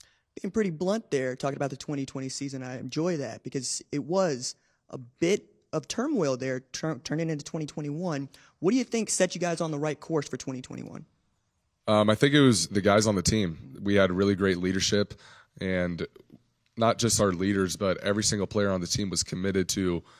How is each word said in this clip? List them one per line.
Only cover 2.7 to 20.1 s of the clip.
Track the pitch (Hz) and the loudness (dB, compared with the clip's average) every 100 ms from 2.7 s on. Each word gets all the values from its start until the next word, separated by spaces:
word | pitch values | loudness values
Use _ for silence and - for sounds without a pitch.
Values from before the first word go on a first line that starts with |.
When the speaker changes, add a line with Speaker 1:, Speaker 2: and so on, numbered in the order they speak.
| 127 | -10
Speaker 1:
enjoy | 123 151 170 165 | -8 -4 -2 -2
that | 123 110 | -6 -8
because | 131 135 123 - - | -8 -6 -6 -8 -6
it | 147 | -6
was | 135 190 185 131 131 - _ _ _ | -2 2 2 0 -6 -12 _ _ _
a | 135 | -16
bit | 120 - 170 208 - _ - | -14 -2 0 0 -2 _ -6
of | 156 - | -6 -6
turmoil | - 269 269 147 127 | -4 -2 0 0 0
there, | 131 127 | -2 -4
tur-, | - - 160 135 | -6 -6 -6 -6
turning | - 156 165 | -4 -4 -2
into | 151 - | -4 -6
twenty | 165 | -8
twenty-one. | 151 - 147 147 180 143 139 - - - | -6 -6 -6 -4 -4 -4 -6 -12 -20 -2
What | 170 | 2
do | 254 | 2
you | |
think | 233 233 208 | 0 -2 -2
set | - 185 | 2 2
you | 175 | 2
guys | 175 165 | -4 -2
on | 165 | -2
the | 147 | -2
right | 151 143 | -4 -4
course | - 160 139 | -2 -2 -2
for | 127 | -8
twenty | - 131 | -8 -10
twenty-one? | - - - - 156 _ _ _ _ _ _ _ - | -10 -12 -12 -14 -18 _ _ _ _ _ _ _ 2
Speaker 2:
Um, | 107 107 | 4 6
I | 107 | 6
think | 139 | 6
it | 147 | 6
was | 135 101 82 | 6 6 2
the | 98 | 2
guys | 98 104 110 | 6 6 6
on | |
the | 98 | 2
team. | 82 110 92 78 - - | 2 2 0 -4 -12 -8
We | 101 | 2
had | 101 95 | 4 4
really | 90 101 | 4 2
great | 95 98 90 | 4 2 2
leadership, | 92 95 - 104 101 - - - _ - | 0 0 2 2 0 -6 -20 -20 _ -8
and | 95 92 90 85 82 - - - _ _ _ - | -4 -2 -2 -4 -8 -12 -20 -20 _ _ _ 0
not | 113 - | 0 2
just | 117 104 | 2 2
our | 101 | 2
leaders, | 87 95 98 95 80 | 2 2 2 0 0
but | 98 87 | -2 0
every | 101 101 | 0 0
single | 104 107 92 | 0 -2 -2
player | 107 101 | 0 0
on | 92 | 0
the | 87 | -2
team | - 98 | -4 -2
was | 85 | -4
committed | - 92 95 95 90 | -4 -4 -2 0 0
to | 104 92 85 - | 0 0 -2 -6